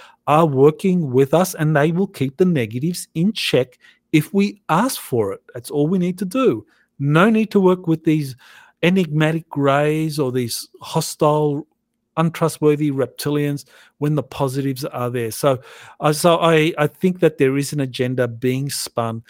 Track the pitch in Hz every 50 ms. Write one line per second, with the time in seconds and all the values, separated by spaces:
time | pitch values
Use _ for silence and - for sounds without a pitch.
0 | - - _ _ _ - 147 156 170 151 135 131 139 151 156 - - 190 180 180
1 | 156 131 120 131 139 135 160 170 185 180 - - 151 156 156 143 147 165 165 180
2 | 196 196 - - 135 135 - - 185 185 170 135 113 104 113 123 143 180 175 -
3 | - - _ 160 170 214 - - - - - 127 131 - _ _ _ _ _ _
4 | _ _ - 156 147 - - 196 202 202 - _ _ - 156 180 240 269 - -
5 | - - 131 113 104 98 95 - _ - - 120 - - - 147 147 160 196 185
6 | 175 185 180 - 208 185 - 262 262 196 123 107 - _ _ _ _ _ _ -
7 | 139 143 151 160 190 233 220 220 220 208 - 202 185 185 185 180 185 165 160 160
8 | - 165 156 156 143 135 123 - _ - - - - _ _ _ 160 175 190 190
9 | 180 151 147 156 156 156 165 160 - _ - 143 139 139 135 143 147 151 156 156
10 | 160 160 143 151 135 127 123 127 120 113 - - - - - _ - - - 160
11 | 156 - - - 165 147 151 151 151 147 143 147 - _ _ _ _ _ _ _
12 | _ _ _ 160 165 165 165 - 170 151 - - 151 151 151 147 151 147 135 135
13 | 123 123 - - - 147 147 147 147 143 143 143 - _ _ - - _ _ _
14 | 143 151 156 147 120 - - - 139 131 131 139 135 139 131 127 151 151 - 123
15 | 123 123 123 123 117 110 - - - 139 127 120 - - - - - - - -
16 | 151 147 151 147 175 175 165 - 170 165 165 156 151 170 - 151 151 151 - _
17 | 190 185 180 180 170 156 156 - 139 131 135 143 139 - 151 147 135 131 120 -
18 | 123 127 127 127 123 120 113 113 127 127 127 135 143 139 - - - - - 123
19 | 117 113 113 113 -